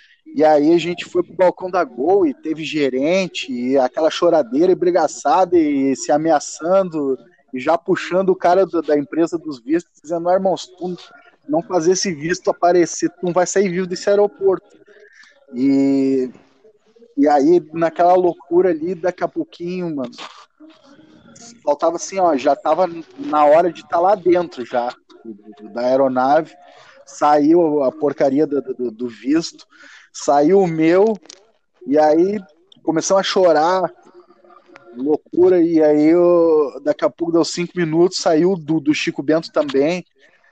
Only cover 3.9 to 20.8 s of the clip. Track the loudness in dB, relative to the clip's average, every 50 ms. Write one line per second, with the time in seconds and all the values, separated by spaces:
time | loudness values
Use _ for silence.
3.9 | -2 -2 -2 -2 -2 0 0 2 2 2 0 0 0 0 2 2 2 2 0 0
4.9 | 0 0 0 -2 -4 -4 -2 0 2 2 2 2 2 2 2 2 0 0 0 0
5.9 | -2 -2 -2 -2 0 0 2 2 0 0 0 -4 -14 -8 -4 0 0 0 0 0
6.9 | -4 -4 -4 -4 -4 -6 -8 _ _ _ _ _ -12 -8 -4 -2 -2 -2 0 -2
7.9 | -2 -2 -2 -4 -2 -2 0 0 0 0 2 2 2 2 2 0 -2 -4 -2 0
8.9 | -2 -2 -2 -4 -2 -2 -2 -2 -4 -8 -10 -10 -14 -12 -6 -4 -4 -4 -4 _
9.9 | _ _ -12 -8 -8 -4 -2 0 0 0 0 -2 -2 -4 -6 -14 -16 -12 -10 -10
10.9 | -10 -10 -14 -20 -20 -20 _ -20 _ _ _ -6 -4 -4 -4 -2 -4 -2 0 0
11.9 | 0 0 -2 -6 -6 -6 -6 -6 -6 -4 -4 -4 -4 0 0 2 2 2 0 0
12.9 | -2 -6 -6 -6 -6 -4 -6 -4 0 0 -2 0 0 -2 -2 -2 -2 -4 -6 -6
13.9 | -8 -6 -2 0 2 2 2 0 -2 -2 -2 -2 -2 -2 _ _ _ _ _ _
14.9 | -20 -20 -20 _ _ -20 -20 _ _ _ _ -14 -6 -2 0 0 2 2 2 0
15.9 | 0 0 0 0 0 -2 -2 -4 -8 -16 _ _ _ _ _ -20 _ _ _ _
16.9 | _ _ -20 _ -4 0 2 2 2 4 4 4 4 2 2 -2 -6 -2 -2 -2
17.9 | 0 2 4 4 4 4 2 0 -2 -4 -6 -2 2 2 2 2 0 -2 -4 -8
18.9 | -8 -4 -4 -6 -4 -4 -8 -8 -6 -6 -10 -10 -10 -12 -10 -8 -8 -6 -6 -6
19.9 | -6 -8 -8 -10 -12 -16 -20 -20 -20 -20 -20 _ _ _ -20 -20 -20 _